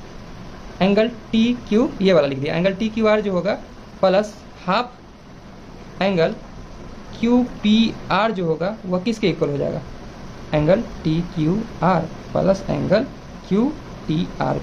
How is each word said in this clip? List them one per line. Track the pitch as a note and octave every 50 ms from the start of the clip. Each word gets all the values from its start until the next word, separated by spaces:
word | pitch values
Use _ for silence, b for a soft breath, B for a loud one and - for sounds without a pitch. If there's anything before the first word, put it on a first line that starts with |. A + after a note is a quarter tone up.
| - - - - - - - - - - - - - - - -
Angle | F3+ G3+ G3+ G#3+ A3+ A#3+ - - - -
टीक्यू, | - A3 A3+ A#3+ A#3+ A#3+ - - G#3 G#3+ C#4 D#4+ - -
ये | F#3+ F#3+ F3+
वाला | D#3 C#3+
लिख | C#3 C#3 C3
दिया, | C#3 D3+ D#3+
Angle | E3 F3 G3 F#3+
टीक्यूआर | F#3 A3+ G#3+ G#3+ A3+ G#3+ G#3+ G#3+ G#3+
जो | G#3 G#3
होगा | F#3 F3 E3+ G3+ B3 C4+ - - - - - - - -
plus | F#3+ F#3+ F#3 G3+ G#3 - - - - - - - -
half | F3+ F#3+ A3+ A#3+ - - - - - - - - - - - - - - - - - - - - - - -
angle | F3+ G3+ G3 E3 D#3+ F#3 A#3 - - - - - - - - - - - - - - - - -
क्यूपीआर | A3+ A#3 A#3+ B3 B3 - - - - G#3 G#3+ A3+ A3+ - - - - - F3 F#3+ G#3+ A3+
जो | G3+ F#3+ F3
होगा | D#3+ D#3+ D3+ E3 G3 A3 - -
वह | F#3 F3+ F3+
किसके | F3+ A#3 G#3+ - - F3+
equal | D3+ - D#3 C#3+
हो | C#3+
जाएगा, | C#3 C#3+ - - D#3 - - - - - - - - - - - - - - -
Angle | D3+ D3+ D#3 F#3+ A3+ A#3 - - - -
टीक्यूआर | D#3+ D#3 E3+ F3 - - D#3+ D3+ D#3 F#3+ A3 A3+ - - - D#3+ F3 F#3 D#3+ - D#3+ - - - - -
plus | - D#3+ F#3 G3 F#3+ - -
angle | D3 D3 C#3 C#3 F3+ A3 C4+ - - - - - - - -
क्यूटीआर | - F#3 G#3 A#3+ D4+ D#4 - - - - - - - D#3 D#3+ F3+ - - - C#3+ C#3 C#3 C#3+